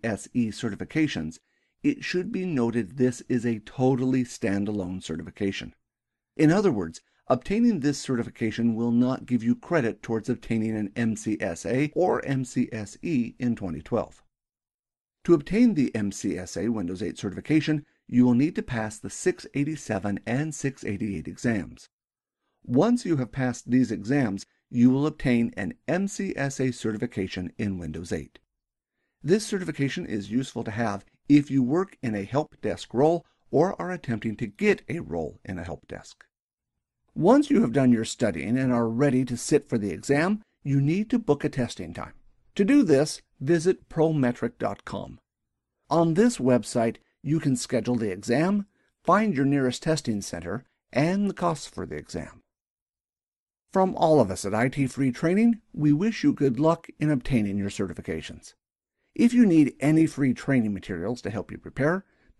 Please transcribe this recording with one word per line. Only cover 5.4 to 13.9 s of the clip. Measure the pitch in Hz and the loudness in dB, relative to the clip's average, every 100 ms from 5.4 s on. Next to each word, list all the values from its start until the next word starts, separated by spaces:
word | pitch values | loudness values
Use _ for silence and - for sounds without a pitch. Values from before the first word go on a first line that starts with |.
| 98 - - _ _ _ _ _ _ - | -4 -4 -12 _ _ _ _ _ _ 2
In | 151 | 4
other | 190 202 | 4 2
words, | 107 82 - _ _ - | 0 -4 -10 _ _ -2
obtaining | 127 - 208 240 185 | -2 0 2 2 2
this | 143 139 | 0 -2
certification | - 123 95 - 110 110 117 | -2 -2 -4 -4 -4 0 0
will | 113 120 | 2 2
not | 117 123 131 - | 2 2 0 -2
give | 123 | -2
you | 113 | 0
credit | 120 - 170 113 - | 0 0 0 0 -4
towards | - 113 127 | -4 -4 -2
obtaining | 120 - 113 110 110 | -6 -2 -2 -2 -4
an | 101 - | -4 -2
M | 113 110 | -2 -2
C | 110 104 | -4 -4
S | 95 82 - | -4 -4 -2
A | 127 151 | -2 0
or | 156 185 - | 0 0 0
M | - 135 | -2 -4
C | 127 - - | -2 -2 -2
S | 110 101 - | -4 -10 -8
E | 170 135 113 - | -2 -2 -2 -4
in | 123 | -4
twenty | 110 95 76 | -2 -6 -8
twelve. | - | -2